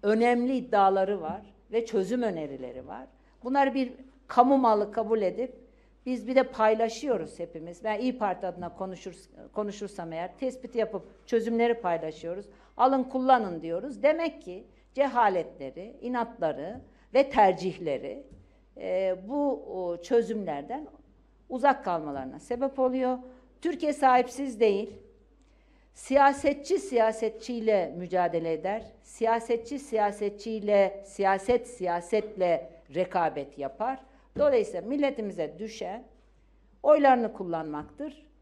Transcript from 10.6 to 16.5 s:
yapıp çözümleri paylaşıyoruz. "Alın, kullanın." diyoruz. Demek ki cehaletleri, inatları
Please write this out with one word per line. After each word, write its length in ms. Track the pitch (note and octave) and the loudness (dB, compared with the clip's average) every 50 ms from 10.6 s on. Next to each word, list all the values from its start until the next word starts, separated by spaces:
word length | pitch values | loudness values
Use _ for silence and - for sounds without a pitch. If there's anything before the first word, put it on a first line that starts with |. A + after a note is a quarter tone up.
| - A#3+ - | -14 -8 -2
yapıp 280 | A#3 A3 A3 A3 F#3 - - - - _ | -2 -2 -2 -2 -10 -10 -12 -20 -20 _
çözümleri 480 | - - A#3 G#3 A3+ A#3 A3+ A#3 A#3+ A#3 | -2 0 0 0 0 0 2 2 2 2
paylaşıyoruz. 720 | A3+ - F3+ E3+ E3 D#3+ D#3+ D#3 D#3 - E3 F3 F#3+ G3+ - - - - _ _ | 0 0 -2 -2 -2 -4 -6 -10 -10 -10 -10 -10 -10 -12 -16 -20 -20 -20 _ _
"Alın, 260 | - A#3+ C4 C4+ C4+ B3+ | 2 4 4 4 2 -2
kullanın." 580 | B3+ - C4 B3+ C4 C4 B3 A3 F#3+ E3+ D#3+ D#3 | -2 -4 -4 4 6 6 6 6 -2 -6 -8 -6
diyoruz. 400 | E3 E3+ F3 G3+ C#4+ C4+ G3+ G#3 | -6 -6 -6 -6 -8 -10 0 2
Demek 400 | C#4+ D#4 D#4+ E4 E4 - - - | 2 2 2 -2 -6 -6 -8 -16
ki 220 | F#3 F3+ F#3+ A#3 - - _ _ _ _ | -14 -14 -14 -16 -20 -20 _ _ _ _
cehaletleri, 1000 | B3+ C#4+ C4+ A#3 A#3+ A#3 G#3 F#3 F3+ D#3 C3 - - C#3 C3+ - D#3+ F#3 A3 - - | -2 -2 0 2 4 4 4 4 2 -4 -4 -10 -12 -12 -12 -12 -12 -14 -14 -16 -12
inatları 800 | - A#3+ B3+ B3 A#3 A#3+ A#3+ - F3 D#3 | -8 -6 -4 -4 -4 -4 -6 -4 -2 -2